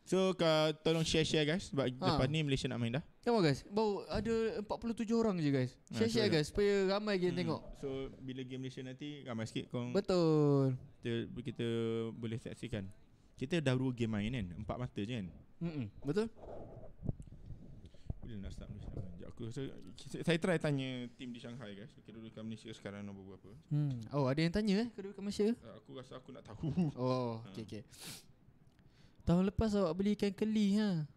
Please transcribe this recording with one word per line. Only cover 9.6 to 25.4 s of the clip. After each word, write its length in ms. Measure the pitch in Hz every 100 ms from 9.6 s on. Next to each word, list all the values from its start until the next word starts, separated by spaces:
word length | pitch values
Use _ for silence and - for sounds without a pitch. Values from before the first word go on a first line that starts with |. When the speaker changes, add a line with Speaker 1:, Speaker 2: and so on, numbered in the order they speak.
| -
Speaker 1:
korang. 240 | 127 120
Speaker 2:
Betul. 880 | 185 - 180 165 156 147 139 135 127 - -
Speaker 1:
Kita, 140 | 120 117 - 123
kita 240 | 120 - 117 117 113 113 113
boleh 260 | 113 117 113
saksikan. 480 | - - 131 110 95 - - - - -
Kita 240 | 131 175
dah 160 | 135 127
dua 160 | 131
game 160 | 117 113
main 220 | 107 104
kan? 160 | 127 90 82
Empat 220 | 101 -
mata 200 | 127 -
je 80 | 101
kan? 160 | 123 90 - - -
Speaker 2:
Mm-mm. 320 | 165 151 107 -
Betul. 320 | 135 175 226 - - - - - - - - - - - - - - - - - - -
Speaker 1:
Bila 160 | - 107
nak 140 | 98
start 160 | - 98
Malaysia 180 | 104 -
nak 80 | -
main? 140 | 92
Sekejap, 160 | 87 -
aku 140 | -
rasa, 180 | 117 127 135 - 95 -
saya, 220 | - 135
saya 140 | 143 165
try 180 | 190 160
tanya 300 | 156 139 131 127 120
tim 180 | - 127
di 100 | 117
Shanghai 340 | 120 120 107 98
guys. 140 | 107 -
Kedudukan 420 | - 110 110 110
Malaysia 260 | 110 110 113
sekarang 300 | 107 101 101
nombor 320 | 101 98 95
berapa? 160 | 92 92 123 -
Speaker 2:
Hmm. 300 | 147 147 123 110
Oh, 160 | 143 131
ada 140 | 147
yang 120 | 165
tanya 240 | 190 214 190
eh, 120 | 240
kedudukan 320 | - 196 202
Malaysia? 280 | 202 196